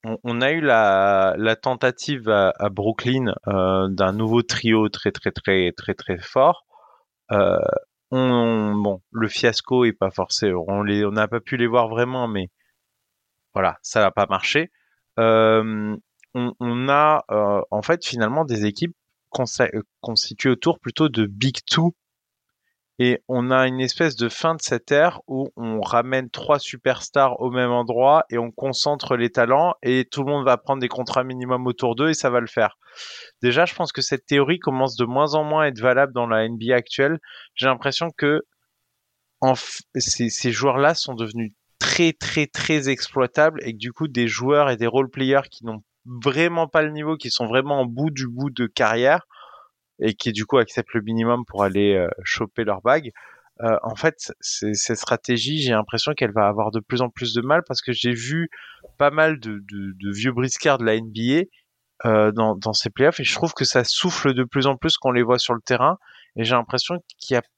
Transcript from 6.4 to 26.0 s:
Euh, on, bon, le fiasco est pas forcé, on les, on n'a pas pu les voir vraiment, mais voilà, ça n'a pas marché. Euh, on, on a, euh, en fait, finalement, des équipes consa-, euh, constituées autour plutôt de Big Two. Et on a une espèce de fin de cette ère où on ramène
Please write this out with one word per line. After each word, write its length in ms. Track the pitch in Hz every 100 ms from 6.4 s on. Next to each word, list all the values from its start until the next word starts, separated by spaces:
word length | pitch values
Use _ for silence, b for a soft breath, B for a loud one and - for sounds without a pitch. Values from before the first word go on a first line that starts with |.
| 143 175 _ b b b b _ _
Euh, 260 | 104 95 90 - - - _ _
on, 640 | 127 127 120 117 113 104 104
bon, 260 | 101 95 _
le 160 | 113 110
fiasco 560 | - 120 110 - 127
est 100 | 120
pas 180 | 104 95
forcé, 420 | - 92 - 104
on 300 | 90 85 101
les, 200 | 104 104
on 80 | 104
n'a 160 | 107 107
pas 120 | 117
pu 180 | - 127
les 100 | 120
voir 220 | 120 113
vraiment, 380 | 113 123 131 117
mais 220 | 104 90 _ _ _ _ _ _ _ _ _ _ 98
voilà, 220 | 92 -
ça 200 | - 113
n'a 100 | 98
pas 160 | 104 98
marché. 420 | 95 - 147 165 _ _ _ _ -
Euh, 760 | 113 110 110 110 110 107 107 104 _ _ _ 127
on, 180 | 123 -
on 300 | 120 120 135
a, 360 | 143 151 156 -
euh, 300 | 104 104 101 -
en 100 | 104
fait, 240 | - 175 -
finalement, 400 | 120 110 139 156
des 200 | 113 104
équipes 300 | 101 170 - _ _ _
consa-, 400 | - 123 - 123
euh, 80 | 107 - _
constituées 500 | - 110 - 107 135
autour 280 | 123 170 165
plutôt 300 | 123 - 156
de 160 | 113 107
Big 320 | 101 135 127 -
Two. 300 | - 170 - _ _ _ _ _ _ _ _ _ -
Et 240 | 123 123 -
on 240 | 127 123
a 160 | 131 131
une 140 | 127
espèce 340 | 127 - 165 117
de 140 | 120
fin 260 | - 165 165
de 60 |
cette 280 | - 117 -
ère 300 | 143 170 - -
où 220 | 135 135 -
on 240 | 117 110
ramène 480 | - 117